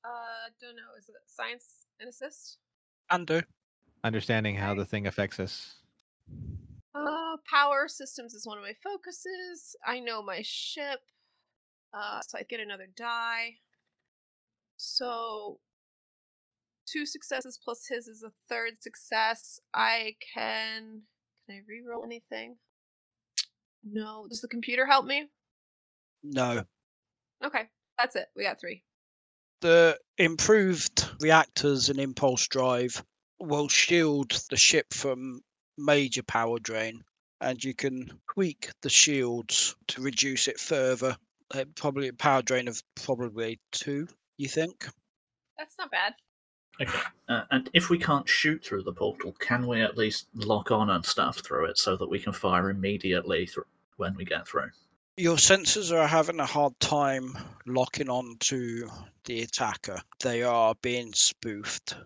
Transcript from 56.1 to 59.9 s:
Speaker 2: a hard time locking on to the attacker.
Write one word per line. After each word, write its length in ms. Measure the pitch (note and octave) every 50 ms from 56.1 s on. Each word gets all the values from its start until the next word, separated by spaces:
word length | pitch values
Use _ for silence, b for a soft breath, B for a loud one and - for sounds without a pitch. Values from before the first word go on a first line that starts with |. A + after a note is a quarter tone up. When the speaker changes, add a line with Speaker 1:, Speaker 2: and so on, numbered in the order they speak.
| D#3+ D#3+ D#3 E3 E3+ E3
Speaker 2:
a 60 | C#3+
hard 340 | C3 - D3 D3 C#3 B2 _
time 560 | - - D3+ D3 C#3+ C#3 C3+ C3 B2+ B2+ C3 B B B B B -
locking 420 | A#2+ B2+ B2+ B2+ B2+ - - C#3+
on 280 | C3 B2 B2+ B2+ A#2+ A#2 A2+
to 460 | - - C#3 C3 B2 A#2 A#2 A#2 A#2+ A2 - - - - _ _ _
the 160 | - B2 A2+
attacker. 580 | A#2 A#2 - - C3 A2 G2 - - -